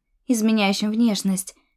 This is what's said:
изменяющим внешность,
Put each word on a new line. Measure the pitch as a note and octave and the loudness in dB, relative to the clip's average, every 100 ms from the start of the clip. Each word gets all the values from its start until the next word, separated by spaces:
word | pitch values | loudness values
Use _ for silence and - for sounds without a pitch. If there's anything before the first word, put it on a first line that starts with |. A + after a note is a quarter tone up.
| _ _ - | _ _ -4
изменяющим | A#3 A3 A3 G3 G3+ G#3+ | 0 2 2 2 0 -2
внешность, | A3 A#3 G3 G3 F#3 - - _ | 0 0 0 -2 -4 -6 -16 _